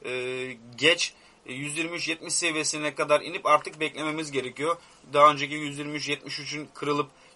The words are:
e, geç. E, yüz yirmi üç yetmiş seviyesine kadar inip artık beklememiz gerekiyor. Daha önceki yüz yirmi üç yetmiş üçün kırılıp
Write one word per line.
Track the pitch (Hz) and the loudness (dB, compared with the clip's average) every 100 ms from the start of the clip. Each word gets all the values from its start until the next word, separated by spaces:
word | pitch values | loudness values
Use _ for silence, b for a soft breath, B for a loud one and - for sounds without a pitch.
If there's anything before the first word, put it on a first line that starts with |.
e, | - 127 127 127 127 120 117 123 | -6 -4 -4 -4 -6 -10 -14 2
geç. | 147 170 - - B B - | 4 4 0 -8 B B -12
E, | |
yüz | 131 147 151 | -8 -6 -4
yirmi | 165 170 | -4 -4
üç | 151 | -4
yetmiş | 160 165 | -6 -4
seviyesine | - 175 156 151 156 151 | -2 0 0 -2 -2 -2
kadar | 143 147 147 | -2 2 2
inip | 147 185 - | 2 -2 4
artık | 151 156 151 | 4 4 -4
beklememiz | 156 - 156 156 151 | -4 -4 -4 -4 -4
gerekiyor. | 139 123 117 156 170 B B - | -4 -4 -2 -2 -2 B B -2
Daha | 143 147 | 8 8
önceki | 143 139 | 8 0
yüz | 151 147 143 | -4 -6 -6
yirmi | 147 151 | -6 -6
üç | 139 | -4
yetmiş | 143 139 143 | -4 -6 -12
üçün | 139 147 147 | -8 -10 -10
kırılıp | - 147 147 143 B B | -6 -2 0 -2 B B